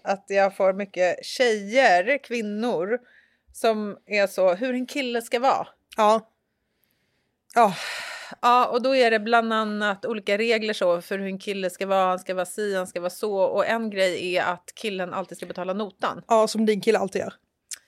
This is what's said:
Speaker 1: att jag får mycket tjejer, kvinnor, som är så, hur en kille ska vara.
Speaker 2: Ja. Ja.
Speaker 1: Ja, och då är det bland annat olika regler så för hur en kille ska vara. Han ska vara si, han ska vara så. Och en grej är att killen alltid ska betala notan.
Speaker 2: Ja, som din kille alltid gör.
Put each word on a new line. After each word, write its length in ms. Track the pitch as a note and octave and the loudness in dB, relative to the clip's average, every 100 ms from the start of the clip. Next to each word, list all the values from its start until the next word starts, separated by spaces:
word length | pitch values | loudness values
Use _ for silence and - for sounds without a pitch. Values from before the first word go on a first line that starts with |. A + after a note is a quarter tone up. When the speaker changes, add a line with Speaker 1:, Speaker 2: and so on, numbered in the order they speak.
Speaker 1:
att 220 | - G3 - | -4 -4 0
jag 280 | G3 G3 F#3+ | 2 2 2
får 160 | F#3+ | 0
mycket 520 | F#3+ G3 F3 F3+ - - | 0 -4 0 0 0 -6
tjejer, 1000 | - B3 G#3+ G3 B3 B3 F3+ G3 C#4+ | 0 2 0 0 2 6 4 2 -2
kvinnor, 760 | - A#3 G#3 G#3 A#3+ E3+ F#3 A#3+ - _ _ _ _ | -4 -6 -6 -4 -4 -2 -2 -4 -8 _ _ _ _
som 440 | - A#3 A3 G#3 - - | -2 0 0 -4 -10 -4
är 220 | G#3 G3 | 0 0
så, 260 | - F#3 | 2 2
hur 200 | F3+ B3+ | 2 -2
en 120 | B3 B3+ | -4 -4
kille 360 | D4 B3+ A#3 | -4 -4 -4
ska 180 | A#3 A#3+ | -2 0
vara. 280 | C4 E3+ - _ _ - | 2 0 -4 _ _ 2
Speaker 2:
Ja. 320 | G#3+ A3 - _ _ _ _ _ _ _ _ _ _ _ _ A#3 | 4 2 -2 _ _ _ _ _ _ _ _ _ _ _ _ 2
Ja. 180 | G#3+ E3+ - - - - - - | 4 2 -8 -10 -12 -14 -16 -2
Speaker 1:
Ja, 240 | A#3+ B3 B3 | 4 4 4
och 140 | A#3+ | 0
då 140 | B3 C4+ | 2 4
är 160 | A#3 | 4
det 80 | A3 | 2
bland 340 | G#3+ A#3 A3+ | 4 2 2
annat 520 | A3 G#3+ G#3 G#3 G3 - | 0 -2 -2 -2 -2 -6
olika 320 | A3 G3 G3+ | -6 -2 0
regler 360 | A3+ A3 G#3+ | 2 0 -2
så 280 | G#3 F3+ F3 | 0 0 0
för 180 | F3 G3 | -2 -6
hur 80 | G3 | -6
en 120 | F#3+ | -6
kille 300 | G#3 G3 F#3 | -8 -6 -6
ska 160 | - G3 | -4 0
vara. 200 | F#3+ F#3 | 2 2
Han 140 | F#3 | 0
ska 140 | - | -4
vara 120 | F#3 F3+ | -6 -6
si, 300 | - G#3 F#3+ | -6 -4 -4
han 120 | F#3 | -4
ska 120 | F3 | -6
vara 100 | F3 | -8
så. 260 | - G#3+ G3 | -6 -4 0
Och 280 | F#3 G3+ - | 2 2 0
en 220 | A3+ A3 | -2 -2
grej 460 | G3+ F#3 E3 F3+ F3+ | 0 0 0 -2 -2
är 60 | |
att 280 | D#3+ F3+ - - | -2 -4 -10 -10
killen 380 | A3 F#3+ F3+ | -8 -6 -6
alltid 240 | F#3+ F3+ E3+ | -8 -10 -12
ska 80 | F3+ | -12
betala 280 | F#3 F3+ | -8 -6
notan. 480 | F#3+ G#3 - G#3 - - | -6 -8 -6 -6 -6 2
Speaker 2:
Ja, 200 | A3+ A3 | 2 4
som 180 | G#3+ G#3+ | 2 0
din 160 | G#3 | 2
kille 180 | A3+ G3+ | 2 2
alltid 220 | F#3+ F#3+ | 0 -4
gör. 120 | - - _ _ _ - | -6 -10 _ _ _ -20